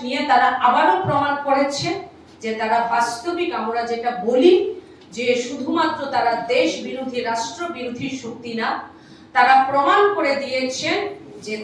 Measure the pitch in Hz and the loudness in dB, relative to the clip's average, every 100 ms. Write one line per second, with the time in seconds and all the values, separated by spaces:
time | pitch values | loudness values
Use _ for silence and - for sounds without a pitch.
0 | 247 262 294 254 254 262 359 302 311 - | -4 -4 2 4 4 2 2 4 4 2
1 | - 285 285 277 277 269 277 - 339 392 | 2 0 0 -2 0 0 0 -2 -4 -6
2 | - - - - 226 220 220 233 233 233 | -8 -18 -20 -12 -8 -4 0 0 2 0
3 | 233 - 349 339 349 226 220 233 233 233 | -2 -4 -4 -4 -2 -4 -4 -4 -4 -4
4 | 233 - 214 254 339 370 - - - - | -4 -4 0 6 8 8 4 -6 -14 -20
5 | - - 240 247 - 269 277 330 320 302 | -16 -4 0 0 -2 -6 -2 0 0 -2
6 | 269 247 233 233 - 254 311 - 226 254 | -4 0 0 0 0 2 2 -2 -8 -8
7 | 262 240 226 226 226 - 339 247 240 - | -6 -6 -4 -4 -6 -8 -8 -8 -8 -8
8 | 269 269 226 - 240 220 - - - - | -8 -8 -10 -12 -8 -6 -4 -4 -8 -18
9 | - - - - 254 269 269 277 285 403 | -20 -20 -2 4 6 6 6 2 4 4
10 | 403 - 320 269 262 262 254 262 302 403 | 4 2 0 0 -2 -2 -2 -2 -2 -2
11 | - - - - 208 214 | -4 -8 -16 -16 -10 -6